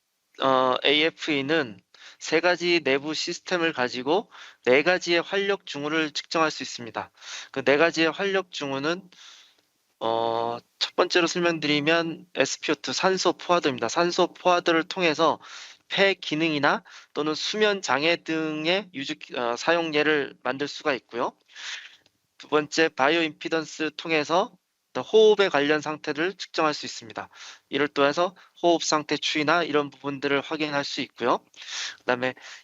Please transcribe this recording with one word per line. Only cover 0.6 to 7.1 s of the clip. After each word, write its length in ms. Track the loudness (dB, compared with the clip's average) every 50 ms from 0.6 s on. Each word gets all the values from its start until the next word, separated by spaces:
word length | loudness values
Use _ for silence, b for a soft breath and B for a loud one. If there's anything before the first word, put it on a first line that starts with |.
| 4 2 2 2 2
에이에프이는 960 | 2 2 4 2 0 -2 -4 -4 -2 -2 -2 0 0 0 -2 -2 -4 -8 -16 -20 _ _ B B B B B
세 200 | -4 0 2 2
가지 420 | 4 2 2 2 2 2 2 2 2
내부 300 | 2 0 0 0 -4 -6
시스템을 580 | -6 -6 -6 -8 -8 -6 -4 -2 -2 -2 -2
가지고 600 | -2 -2 -4 -4 -4 -4 -2 0 0 0 -2 -4 B B B B B B B
네 180 | 4 4 6 4
가지의 380 | 4 0 0 0 0 0 0
활력 440 | 0 0 -2 -2 -2 -2 -2 -4 -6
징후를 460 | -8 -8 -6 -4 -2 -2 -2 -2 -2
측정할 380 | -4 -8 -8 -4 0 0 0 0
수 140 | 0 -4 -8
있습니다. 480 | -10 -10 -12 -12 -10 -8 -8 -8 -10